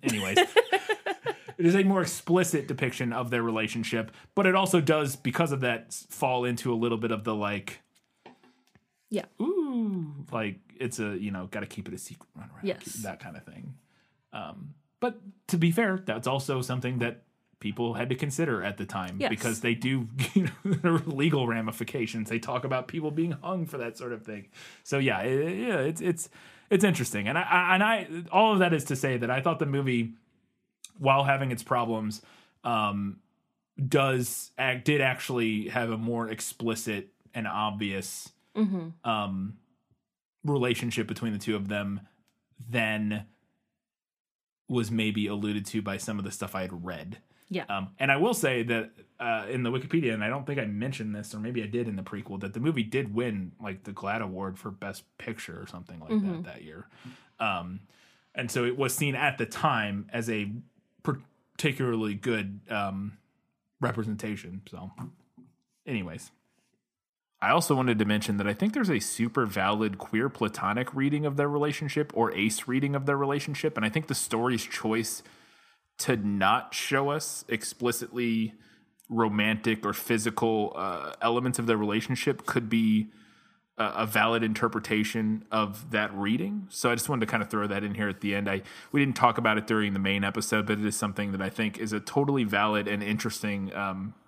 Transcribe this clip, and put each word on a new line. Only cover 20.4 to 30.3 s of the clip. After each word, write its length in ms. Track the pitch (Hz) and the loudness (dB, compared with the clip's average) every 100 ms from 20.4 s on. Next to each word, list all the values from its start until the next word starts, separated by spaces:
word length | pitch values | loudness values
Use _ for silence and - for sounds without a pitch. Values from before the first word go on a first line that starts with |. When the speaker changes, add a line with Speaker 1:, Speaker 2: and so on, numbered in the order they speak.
Speaker 1:
know, 80 | 165 - | 2 -2
there 280 | 196 180 175 | -2 2 4
were 60 | 165 | 2
legal 460 | 165 139 156 147 120 | 2 0 2 4 2
ramifications. 840 | 113 110 - 117 143 110 113 107 | 0 -2 -4 -6 -4 -4 -4 -2
They 100 | 113 | -4
talk 240 | - 123 | -2 -4
about 240 | 135 127 127 | 0 -2 -2
people 240 | 160 151 | -4 -4
being 200 | 151 170 | 0 -2
hung 340 | 139 170 185 160 | -2 -4 -4 -4
for 120 | 143 | -4
that 180 | 117 - | -6 -6
sort 140 | 123 | -8
of 100 | 113 110 | -8 -8
thing. 220 | 104 98 - - - | -12 -12 -20 -20 -18
So 140 | - 139 | -2 2
yeah, 200 | 131 98 | 4 2
it, 360 | 113 135 160 190 | 2 2 2 0
yeah, 220 | 240 175 | 0 0
it's, 200 | 139 165 | 0 0
it's, 280 | 170 170 - - - - - | 0 0 -2 -14 -20 -16 2
it's 140 | 202 208 | 4 6
interesting. 420 | 165 123 104 101 | 4 0 -2 0
And 100 | 156 | 0
I, 40 | |
I, 320 | 180 180 180 | 4 4 6
and 100 | 185 | 6
I, 240 | 208 220 180 165 170 | 6 2 0 -8 2
all 220 | 190 220 | 6 8
of 60 | 202 | 8
that 140 | 175 | 6
is 120 | 160 135 | 4 2
to 100 | 135 | 0
say 220 | 139 123 | 0 2
that 120 | 123 | 2
I 120 | 127 | 2
thought 180 | 165 160 | 2 0
the 60 | 147 | 0
movie, 480 | 139 135 120 113 - _ | 0 2 2 0 -4 _